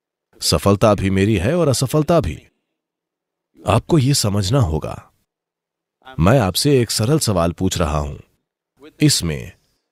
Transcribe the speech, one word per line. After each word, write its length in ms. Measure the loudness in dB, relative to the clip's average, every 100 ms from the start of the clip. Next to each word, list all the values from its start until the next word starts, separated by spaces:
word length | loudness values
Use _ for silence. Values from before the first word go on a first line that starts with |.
| _ _ _ -8
सफलता 520 | -2 0 2 4 4
भी 160 | 2 2
मेरी 280 | 2 2 2
है 180 | 0 0
और 120 | 0
असफलता 520 | 0 0 0 2 0
भी। 280 | 0 -6 -14 _ _ _ _ _ _ _ _ _ _ _ 0
आपको 300 | 0 2 0
ये 160 | 2
समझना 460 | 0 0 -2 0 0
होगा। 520 | 0 -2 -6 -12 -18 _ _ _ _ _ _ _ _ _ -12 -2
मैं 200 | 2 2
आपसे 420 | 2 0 2 2
एक 100 | 0
सरल 280 | -2 -2 -2
सवाल 320 | 0 0 -2
पूछ 260 | 0 -2 -2
रहा 200 | -2 -2
हूं, 200 | -6 -10 -18 _ _ _ _ _ -16 0
इसमें 560 | 0 2 -2 -6 -10 -20 _ _ _